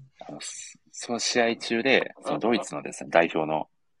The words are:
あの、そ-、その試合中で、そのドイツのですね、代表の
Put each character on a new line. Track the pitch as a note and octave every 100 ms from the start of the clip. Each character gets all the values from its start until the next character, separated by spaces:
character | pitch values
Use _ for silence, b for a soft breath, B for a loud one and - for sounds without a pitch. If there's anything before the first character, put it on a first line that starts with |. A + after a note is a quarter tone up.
| C3+ _
あ | -
の、 | -
そ-、 | - - - - _
そ | - -
の | A2+
試 | - B2+
合 | A#2 A2+
中 | - A#2
で、 | C3+ G#2+ - -
そ | -
の | G2
ド | A2
イ | A#2
ツ | -
の | D2
で | C#2+
す | -
ね、 | C#2
代 | E2+ E2+
表 | E2 D#2
の | D#2 - _ _ _